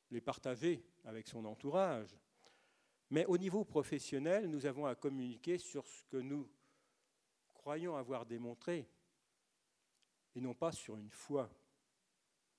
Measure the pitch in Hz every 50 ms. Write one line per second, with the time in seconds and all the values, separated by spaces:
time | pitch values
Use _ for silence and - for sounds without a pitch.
0 | _ - 120 117 - 139 127 - - 131 127 110 147 175 170 - - - _ _
1 | - 117 110 113 110 - - 113 110 107 110 - - 139 156 185 196 180 139 113
2 | 104 98 - - _ _ _ _ - - _ _ _ _ _ _ _ _ _ _
3 | _ - 135 156 180 190 175 175 190 185 175 220 196 - - 151 135 - 156 139
4 | - - 143 135 143 165 190 214 214 165 151 143 131 143 123 143 147 135 127 -
5 | - 143 135 131 127 127 117 117 - 165 180 170 - - - 139 - - - -
6 | - - 135 131 127 135 143 147 135 - - _ _ _ _ _ _ _ _ _
7 | _ _ _ _ _ _ _ _ _ _ _ - - 143 151 160 175 180 160 139
8 | 127 120 135 117 120 113 117 117 120 120 120 - - 175 175 160 127 - _ _
9 | _ _ _ _ _ _ _ _ _ _ _ _ _ _ _ _ _ _ _ _
10 | _ _ _ _ _ _ - 123 127 127 117 - 170 165 - - - - 110 107
11 | 107 107 - - - - 143 139 120 107 - - _ _ _ _ _ _ _ _
12 | _ _ _ _ _ _ _ _ _ _ _